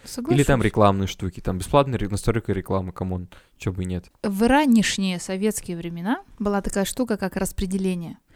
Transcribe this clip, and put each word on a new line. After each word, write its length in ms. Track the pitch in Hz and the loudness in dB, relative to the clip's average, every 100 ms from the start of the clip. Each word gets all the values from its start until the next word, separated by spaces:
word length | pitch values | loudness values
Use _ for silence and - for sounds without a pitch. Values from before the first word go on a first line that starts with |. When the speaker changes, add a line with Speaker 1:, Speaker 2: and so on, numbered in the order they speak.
Speaker 1:
Соглашусь. 340 | - - 262 143 | -14 -8 2 4
Speaker 2:
Или 60 | |
там 180 | 139 127 | 4 4
рекламные 440 | 104 110 101 98 95 | 2 4 4 4 -2
штуки, 340 | - 95 110 | -2 -8 -6
там 180 | - 92 | -6 -4
бесплатная 400 | - 143 135 113 | 2 2 2 0
ре-, 100 | 95 | -2
настройка 440 | 101 - 113 - | -2 0 0 0
рекламы, 400 | 95 - 95 92 | -4 -2 -2 -2
камон, 360 | - 92 90 90 - _ _ | -6 -4 -4 -8 -18 _ _
че 140 | - | -6
бы 100 | 92 | -4
и 40 | 92 | -4
нет. 240 | 90 - - | -4 -6 -8
Speaker 1:
В 260 | 208 196 233 | -6 2 4
ранешние 720 | 277 294 226 - - 190 175 | 6 6 6 4 0 -2 -4
советские 560 | - 190 214 - - 170 | -6 -2 -2 -2 -6 -8
времена 460 | 170 170 190 349 - - | -8 -6 -2 -2 -4 -4
была 240 | 208 202 | -2 0
такая 240 | - 202 190 | 0 -2 -2
штука, 320 | - 247 208 | -2 -2 -2
как 180 | 190 - | -2 -2
распределение. 840 | 190 - 185 190 185 175 165 - _ | -4 -4 -4 -2 -2 -2 -8 -14 _